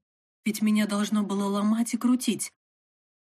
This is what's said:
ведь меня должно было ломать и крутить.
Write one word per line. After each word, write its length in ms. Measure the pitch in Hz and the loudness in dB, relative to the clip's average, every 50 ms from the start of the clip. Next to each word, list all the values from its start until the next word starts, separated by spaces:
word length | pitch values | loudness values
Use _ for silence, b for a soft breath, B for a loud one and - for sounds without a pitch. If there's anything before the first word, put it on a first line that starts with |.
| _ _ _ _ _ _ _ _ _ | _ _ _ _ _ _ _ _ _
ведь 180 | 214 208 - | -4 -2 0
меня 240 | 220 214 214 214 208 | 0 2 2 2 2
должно 380 | 202 202 202 208 - 214 208 202 | 0 0 -2 0 0 0 0 0
было 220 | 196 196 202 202 | 0 -2 -2 -2
ломать 480 | 196 202 202 208 214 220 226 233 - - | 0 0 0 2 2 2 0 0 -2 -2
и 20 | |
крутить. 560 | - - 240 254 247 - 233 - 208 - - - _ _ _ _ _ _ _ _ _ _ _ _ _ | -2 2 0 0 2 0 -2 -2 -2 -6 -10 -12 _ _ _ _ _ _ _ _ _ _ _ _ _